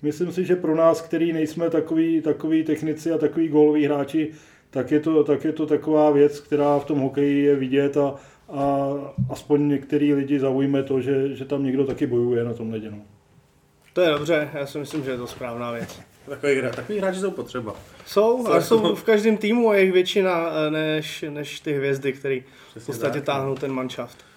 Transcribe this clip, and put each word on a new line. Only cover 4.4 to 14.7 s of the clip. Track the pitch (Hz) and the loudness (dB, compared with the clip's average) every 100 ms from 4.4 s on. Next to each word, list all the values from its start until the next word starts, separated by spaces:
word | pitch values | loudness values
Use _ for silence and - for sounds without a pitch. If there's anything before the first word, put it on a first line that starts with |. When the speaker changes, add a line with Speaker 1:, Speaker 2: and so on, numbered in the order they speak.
| - _ _ | -20 _ _
Speaker 1:
tak | 135 127 | -6 0
je | 151 | 0
to, | 156 160 | 4 2
tak | 147 139 | 4 2
je | 156 | 0
to | 156 151 | -2 0
taková | 147 151 151 151 | 0 2 4 6
věc, | 143 147 147 | 6 4 2
která | - 147 143 143 | -4 0 2 2
v | 143 | 0
tom | 147 | -2
hokeji | 135 131 143 143 143 | -2 0 2 2 4
je | 143 | 2
vidět | 131 135 143 143 | 2 2 2 2
a, | 143 139 - _ _ | 0 -2 -16 _ _
a | 139 139 139 139 143 139 - 127 | -4 -2 0 -2 -4 -8 -6 -6
aspoň | 135 - 147 147 | -6 0 2 4
některý | 139 139 147 147 | 0 0 0 2
lidi | 143 135 143 | 2 0 0
zaujme | 135 131 139 139 | 0 0 0 0
to, | 135 135 | 0 -2
že, | 123 139 139 127 | 0 0 -2 -4
že | 135 | -6
tam | 139 | -4
někdo | 139 131 131 | -2 0 -2
taky | 123 143 | -2 -2
bojuje | 120 120 120 | 0 0 0
na | 117 | -2
tom | 117 113 | -6 -8
ledě, | 110 107 | -8 -10
no. | 104 104 _ _ _ _ _ _ _ _ | -16 -20 _ _ _ _ _ _ _ _
Speaker 2:
To | - | 0
je | 180 | 2
dobře, | 147 147 160 147 | 2 0 0 0
já | 147 | -6
si | 139 | -8